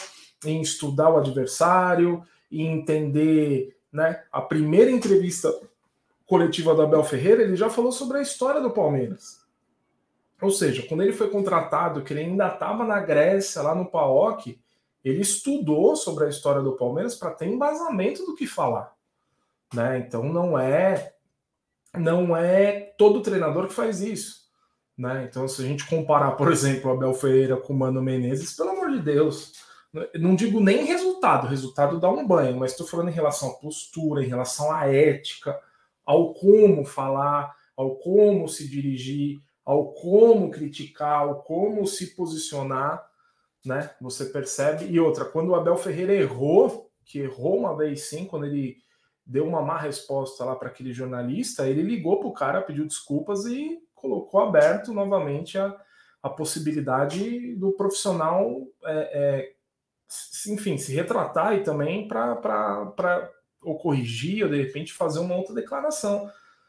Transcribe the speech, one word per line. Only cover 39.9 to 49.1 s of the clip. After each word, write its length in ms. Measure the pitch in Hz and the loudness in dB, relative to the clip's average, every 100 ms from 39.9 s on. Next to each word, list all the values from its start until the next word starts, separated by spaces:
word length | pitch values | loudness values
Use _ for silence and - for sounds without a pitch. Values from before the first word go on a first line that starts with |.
como 560 | - 175 208 233 214 165 | -6 2 6 8 6 2
criticar, 720 | - 147 - 139 - 147 147 | -4 -10 -10 -16 -6 -2 0
ao 200 | 143 143 | 0 -4
como 420 | - 165 208 214 190 | -6 -2 0 0 -4
se 300 | - 180 - | -6 -10 -8
posicionar, 920 | 170 156 156 143 135 131 143 175 - _ _ _ _ _ 131 | -8 -6 -8 -6 -4 -2 -2 -4 -12 _ _ _ _ _ -6
né? 260 | 135 147 - | -6 -6 -12
Você 260 | 127 - 131 | -12 -10 -8
percebe. 600 | 143 131 - 143 156 190 | -8 -8 -2 -2 -2 -2
E 120 | 170 | 2
outra, 280 | 160 - 131 | 2 0 -4
quando 240 | 160 180 | -4 0
o 60 | 170 | 2
Abel 200 | 170 170 | 2 0
Ferreira 380 | 190 156 185 | -2 -4 0
errou, 760 | 202 - 120 143 190 262 - - _ | 2 2 0 4 6 6 2 -16 _
que 160 | _ 143 | _ -10
errou 380 | 135 - 143 226 | -8 -4 -2 0
uma 180 | 196 151 | 0 -2
vez 280 | 151 139 | -4 -4
sim, 200 | - 151 | -10 -10
quando 220 | 190 156 143 | -8 -8 -4
ele 320 | 143 131 - _ _ _ | -4 -6 -10 _ _ _